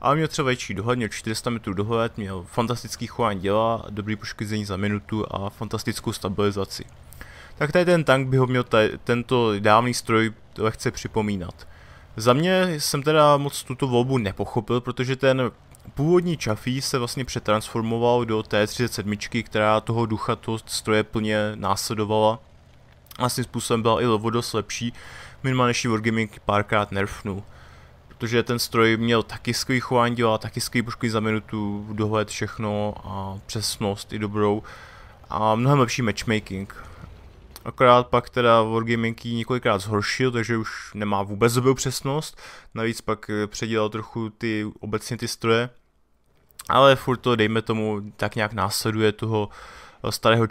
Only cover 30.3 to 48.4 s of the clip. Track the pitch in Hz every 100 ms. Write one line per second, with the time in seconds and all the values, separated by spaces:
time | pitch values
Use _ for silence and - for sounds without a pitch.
30.3 | 110 117 - - 127 113 117 117 110 107
31.3 | 110 - 110 104 101 104 107 107 107 107
32.3 | - 107 - 107 104 104 - 101 98 98
33.3 | 98 - 113 104 - 107 98 - 110 107
34.3 | 104 104 107 - - - - - - -
35.3 | - 107 110 127 143 117 - 117 104 -
36.3 | 107 - 95 98 - - - - - -
37.3 | - - - - - 127 123 123 120 -
38.3 | - 120 117 110 113 113 117 113 113 120
39.3 | 117 110 123 120 101 95 107 101 - 131
40.3 | 120 110 117 107 - - 107 104 101 101
41.3 | 104 117 120 127 131 135 127 135 147 147
42.3 | - - - - 113 113 113 - 107 -
43.3 | 104 104 - 117 110 107 110 107 120 110
44.3 | - 117 107 107 - 104 104 - 117 117
45.3 | - 117 113 123 - _ _ _ _ _
46.3 | _ _ - - 123 139 131 - 123 123
47.3 | 117 107 113 110 110 107 104 104 - 107
48.3 | -